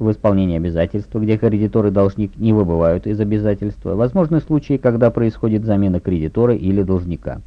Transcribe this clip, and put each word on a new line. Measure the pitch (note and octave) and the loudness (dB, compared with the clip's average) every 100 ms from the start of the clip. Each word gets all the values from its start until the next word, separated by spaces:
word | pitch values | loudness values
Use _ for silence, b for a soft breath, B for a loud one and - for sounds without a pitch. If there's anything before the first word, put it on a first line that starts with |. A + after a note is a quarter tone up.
в | G#2+ | -2
исполнении | G#2+ G#2+ G2 F#2 E2 | 0 2 2 2 0
обязательства, | E2+ E2 E2 G#2 - A2+ | -2 -2 -2 -4 -6 -4
где | G#2+ A2 | 0 0
кредитор | A#2 G#2 G#2+ A2+ G#2 | 0 0 0 0 2
и | |
должник | G2 G2 F#2+ G2+ - | 2 0 0 -6 -2
не | A2 | 2
выбывают | G#2+ F#2 E2 E2 F2 G#2+ | 2 2 2 2 0 -2
из | G#2+ | -2
обязательства, | G#2 G#2+ G#2 G2+ G2+ - F#2+ | -2 0 0 -2 -4 -8 -6
возможны | F#2 B2 F#3+ D#3 D#3+ | -2 0 0 0 0
случаи, | - D3+ - C3+ | 0 -2 0 0
когда | B2+ A#2 A#2+ | 0 2 2
происходит | A#2 A#2 - A2+ G#2+ | 2 -2 0 -2 0
замена | A2+ G2+ G2+ F2 | 0 2 2 0
кредитора | - F2 D#2 - A#2+ A2+ | 0 -2 -2 0 2 2
или | F#2 G2 | 0 0
должника. | F#2 F#2 F2 E2 C#2+ B1 | 2 0 -2 -8 -8 -10